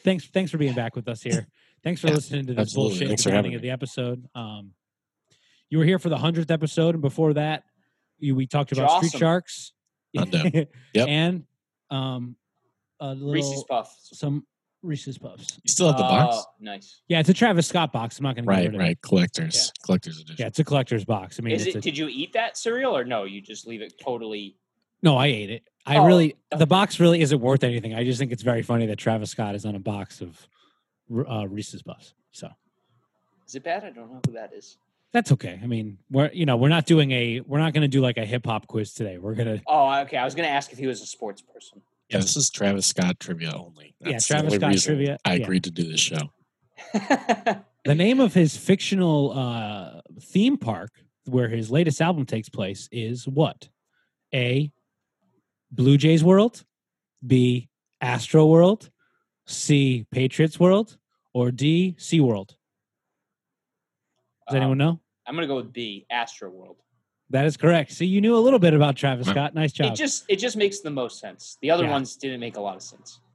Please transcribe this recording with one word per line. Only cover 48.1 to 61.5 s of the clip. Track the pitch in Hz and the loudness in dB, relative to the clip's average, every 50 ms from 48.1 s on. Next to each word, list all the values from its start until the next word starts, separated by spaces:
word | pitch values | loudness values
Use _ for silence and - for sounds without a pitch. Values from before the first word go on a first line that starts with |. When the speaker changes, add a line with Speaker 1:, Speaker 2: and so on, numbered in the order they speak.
| 262 269 | 4 4
Speaker 1:
of | 262 185 - | 4 4 6
his | 180 165 147 - | 4 4 4 2
fictional, | - - - 196 - - - 196 190 180 165 151 147 143 123 | 0 0 2 2 2 0 -2 0 2 2 2 4 2 2 0
uh, | 107 139 127 120 117 113 107 104 107 98 90 62 60 - - - 85 101 | -2 -4 -4 -4 -4 -6 -6 -8 -8 -10 -12 -14 -18 -20 -20 -20 -20 -20
theme | - - - 185 220 269 285 269 | -10 -2 0 2 4 4 2 0
park | - 113 104 85 87 - - _ _ _ _ _ _ | -2 -4 -6 -6 -8 -12 -16 _ _ _ _ _ _
where | 123 123 127 120 110 | -2 0 0 0 0
his | 117 113 110 110 | -2 -4 -4 0
latest | 127 160 175 156 135 - | 0 2 2 2 2 2
album | 160 175 180 151 131 | 0 0 0 -2 -4
takes | - 113 110 107 - | -4 -6 -8 -8 -8
place | - 113 98 95 95 - - - | -8 -6 -6 -6 -8 -10 -14 -12
is | - 120 107 113 123 120 - 139 | -10 -8 -6 -6 -8 -8 -8 -2
what? | 135 147 151 107 - - - - _ _ _ _ _ _ _ _ _ _ _ _ 139 | 0 0 0 0 -2 -8 -18 -20 _ _ _ _ _ _ _ _ _ _ _ _ -4
A, | 131 123 123 127 139 151 147 - _ _ _ _ _ _ _ _ _ _ _ _ _ _ _ _ _ _ _ | -2 -2 0 0 0 -2 -4 -6 _ _ _ _ _ _ _ _ _ _ _ _ _ _ _ _ _ _ _
Blue | 120 - 127 135 143 | -2 2 4 6 6
Jays | 139 147 156 165 160 160 | 6 6 4 4 6 6
World, | 180 190 196 220 247 - - - _ _ _ _ _ _ _ _ _ _ _ 139 | 6 6 6 6 4 0 -6 -18 _ _ _ _ _ _ _ _ _ _ _ 0
B, | 120 131 127 123 123 123 123 - _ _ _ _ _ _ - | 2 4 4 4 4 2 0 -4 _ _ _ _ _ _ -8
Astro | 131 123 123 117 117 - - 156 156 | -6 -4 -4 -4 0 4 6 6 8
World, | 156 165 165 175 185 220 - - - _ _ _ _ _ _ _ _ _ _ _ | 8 8 8 8 6 4 2 -4 -14 _ _ _ _ _ _ _ _ _ _ _
C, | - - - - - 147 139 139 131 127 117 107 - | -12 -10 -4 0 2 2 4 2 2 0 -2 -6 -6
Patriots | - 131 131 127 - - 156 160 - - | -2 -2 -2 0 0 0 0 0 2 2
World, | 175 180 190 208 220 - - _ _ _ _ _ _ _ | 4 4 4 4 2 -2 -10 _ _ _ _ _ _ _
or | - 123 123 123 | -2 0 0 0